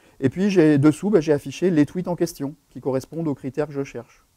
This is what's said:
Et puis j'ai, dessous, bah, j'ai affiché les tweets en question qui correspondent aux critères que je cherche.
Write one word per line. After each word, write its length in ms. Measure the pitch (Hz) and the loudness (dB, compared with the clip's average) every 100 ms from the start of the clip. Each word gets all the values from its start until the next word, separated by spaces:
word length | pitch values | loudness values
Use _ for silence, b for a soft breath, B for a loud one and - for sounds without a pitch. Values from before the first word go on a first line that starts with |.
| b b | b b
Et 80 | 135 | -4
puis 200 | 175 202 | 0 2
j'ai, 280 | 190 156 143 | 4 4 6
dessous, 320 | 151 147 - | 4 2 2
bah, 100 | 185 | 2
j'ai 140 | 156 | 2
affiché 380 | 143 139 - 180 | 0 -2 -4 0
les 140 | 156 147 | 2 2
tweets 220 | 180 180 | -2 -6
en 80 | 170 | -4
question 400 | 170 - 139 160 _ | -4 -4 -10 -10 _
qui 100 | 131 | -10
correspondent 480 | 139 131 - 160 160 | -4 -4 -6 -6 -6
aux 80 | 135 | -6
critères 320 | 135 139 151 | -6 -6 -6
que 60 | |
je 100 | 139 | -6
cherche. 400 | 139 120 113 _ _ | -10 -12 -16 _ _